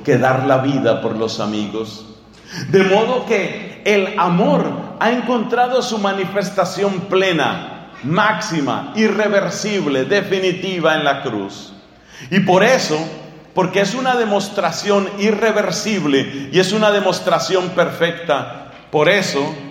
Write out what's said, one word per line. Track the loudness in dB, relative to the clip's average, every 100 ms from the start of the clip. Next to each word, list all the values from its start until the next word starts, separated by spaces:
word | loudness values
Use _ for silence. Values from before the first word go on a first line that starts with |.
"que | 2 2
dar | 4 2 2
la | 2
vida | 2 2 2 0
por | -2 -2
los | -4 -4
amigos". | -4 -4 -4 -6 -8 -12 -18 -20 -20 -20 -16 -12 2
De | 4
modo | 4 4 2 -2 0
que | -2 -2 -8 -14 -6
el | 0 2 0 0
amor | 2 2 4 2 0 -6 -10 -2
ha | 0
encontrado | 0 0 -2 0 0 2 2
su | -2 -2
manifestación | -2 -2 -2 -2 -2 -2 -2 0 -2 -2 0
plena, | 2 2 2 0 -2 -10 -14 -18 -10
máxima, | -2 2 2 0 -4 -2 -2 -4 -4
irreversible, | 0 2 2 2 2 0 -4 -4 -2 0 0
definitiva | 0 0 0 0 0 -2 -4 0 2
en | 2
la | 0 0
cruz. | -4 -6 -6 -10 -18 -20 -20 -20 -20 -20 -2
Y | 0
por | 4 4
eso, | 6 4 2 -4 -4 -10 -18 -20 -6
porque | -2 0 0
es | 0
una | 0 0
demostración | 0 0 0 0 0 0 0 0 0 0 0
irreversible | 0 2 2 2 0 -2 -2 -2 2 2 0 -8 0
y | 2
es | 2
una | 2 4
demostración | 4 0 -2 0 0 2 0 0
perfecta, | 0 0 0 -2 -2 -2 0 -2 -12 -16 -20 -2
por | 2 4
eso | 4 0 -2 -2 -6 -14